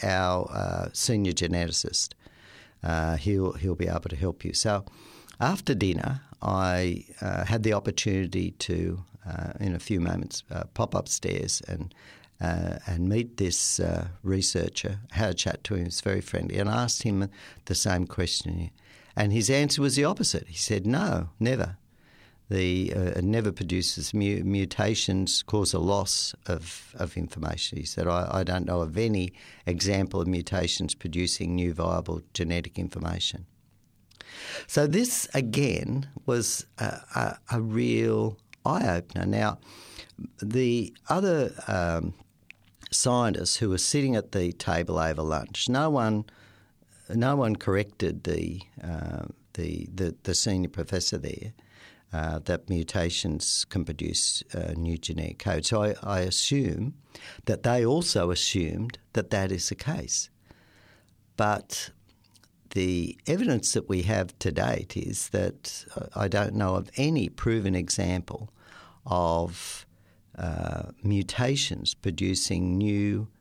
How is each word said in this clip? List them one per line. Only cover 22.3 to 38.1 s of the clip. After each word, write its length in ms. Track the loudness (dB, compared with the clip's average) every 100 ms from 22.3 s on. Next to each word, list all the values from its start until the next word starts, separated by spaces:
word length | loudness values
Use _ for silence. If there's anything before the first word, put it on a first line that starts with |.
| -18 -2
The, 460 | 2 4 4 2 2
uh, 40 | 0 2
it 60 |
never 280 | 2 2 2
produces 640 | 0 -2 0 0 -2 -2
mu-, 300 | 0 2 2
mutations 960 | 2 2 2 2 2 2 2 2 2 0
cause 320 | 2 2 2
a 60 | 2
loss 560 | 2 2 2 0 -2 -4 -4
of, 480 | -4 -6 -14 -12
of 240 | -8 -6 -4
information. 600 | -6 -4 -4 -2 -4 -6
He 60 | -6
said, 220 | -2 0
"I, 220 | 0 0
I 120 | 0
don't 240 | 0 0 0
know 140 | 0
of 180 | 0 0
any 340 | 0 0 -2 -6 -20 -8 -4
example 560 | 0 2 2 2 0
of 60 | 0
mutations 640 | 0 0 0 0 0 -2
producing 640 | -4 -4 -2 0 0 0 0
new 180 | 0
viable 480 | 0 0 0 -2 -6 -6 -4
genetic 420 | -2 -2 -2 -6
information." 680 | -6 -4 -4 -2 -4 -6 -12 _ _ _ _ _ _ -20 -20 -16 -12 -12 -2
So 180 | 2 4
this, 420 | 4 2 0 -2
again, 720 | 0 0 2 2 2 0 -2 -4 -6 0
was 400 | 2 2 -2 -6 -6
a, 220 | -4 -4 -6 -2
a, 240 | -2 -4 -4
a 80 | -2
real 760 | 0 2 2 4 4